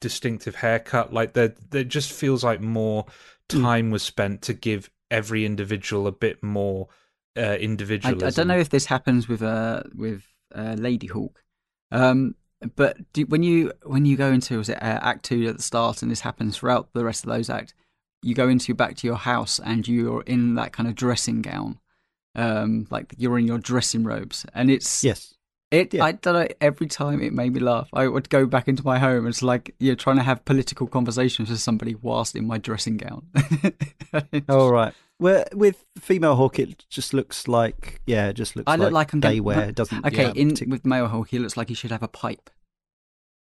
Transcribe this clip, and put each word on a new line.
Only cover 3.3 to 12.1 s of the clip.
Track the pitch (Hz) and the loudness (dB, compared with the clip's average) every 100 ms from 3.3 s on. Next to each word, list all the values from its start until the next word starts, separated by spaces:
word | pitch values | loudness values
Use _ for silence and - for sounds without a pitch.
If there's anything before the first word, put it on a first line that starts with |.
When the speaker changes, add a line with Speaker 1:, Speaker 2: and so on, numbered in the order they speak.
| _ - | _ -4
Speaker 2:
Mm. | 151 | 0
Speaker 1:
time | 123 117 113 | 2 2 2
was | 104 | 0
spent | - - 101 101 | -2 -2 -2 -2
to | - | -6
give | 107 113 104 - _ - | -6 -4 -4 -6 _ -4
every | 113 107 110 | -4 -2 -2
individual | 107 104 98 104 - 104 98 | -2 -2 -4 -4 -4 -2 -2
a | |
bit | 95 110 - | -2 -2 -2
more, | 104 104 101 95 95 _ _ _ _ - | -4 -2 -2 -4 -8 _ _ _ _ -6
uh, | |
Speaker 3:
I, | 110 | -2
I | 101 | -2
Speaker 1:
individualism. | 107 107 101 107 - 92 92 | -2 -4 -2 -2 0 0 0
Speaker 3:
don't | 147 175 | 0 2
know | 180 | 2
if | 156 | 2
this | 139 - | 0 0
happens | 131 - 123 117 | -2 2 2 2
with, | 113 | -2
uh, | 110 110 113 113 - | -2 -2 -2 -4 -8
with, | - 110 101 - _ _ | -8 -8 -8 -12 _ _
uh, | - 110 110 | -10 -8 -4
Lady | 120 120 104 | -2 -2 -4
Hawk, | 107 101 - _ _ _ _ _ | -8 -8 -10 _ _ _ _ _
um, | 120 127 | 4 4